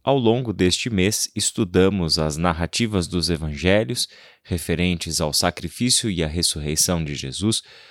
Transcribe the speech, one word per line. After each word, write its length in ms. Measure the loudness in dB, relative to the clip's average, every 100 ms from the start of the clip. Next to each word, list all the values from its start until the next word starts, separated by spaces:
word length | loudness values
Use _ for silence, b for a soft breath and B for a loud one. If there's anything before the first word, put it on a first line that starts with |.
Ao 120 | 0 2
longo 380 | 4 2 0
deste 380 | 0 2 2 0
mês, 400 | 2 2 0 -4
estudamos 840 | -4 -4 -2 2 4 4 4 0 0
as 180 | 0 0
narrativas 720 | 0 0 -2 -2 0 0 0
dos 240 | -2 0
evangelhos 760 | -2 -4 0 4 4 2 -2 -6 B B B -6
referentes 760 | -4 -2 0 0 0 -2 -2
ao 100 | -2
sacrifício 800 | 0 0 -2 -8 -4 0 0 0
e 100 | -2
à 60 | -2
ressurreição 760 | -2 -2 -2 -4 0 0 0
de 140 | -2 -6
Jesus, 480 | -8 -4 -2 -2 B B B